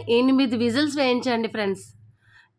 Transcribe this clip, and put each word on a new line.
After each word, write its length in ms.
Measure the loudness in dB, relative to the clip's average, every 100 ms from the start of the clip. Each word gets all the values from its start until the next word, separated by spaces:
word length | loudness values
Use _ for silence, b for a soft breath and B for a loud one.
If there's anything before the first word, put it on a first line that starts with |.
| 0
ఎనిమిది 480 | 2 4 4 2 0
విజిల్స్ 380 | 0 0 0 0
వేయించండి 520 | 0 0 0 -2 -2
ఫ్రెండ్స్. 320 | -4 -4 -4 -10 -20 -20 b b b b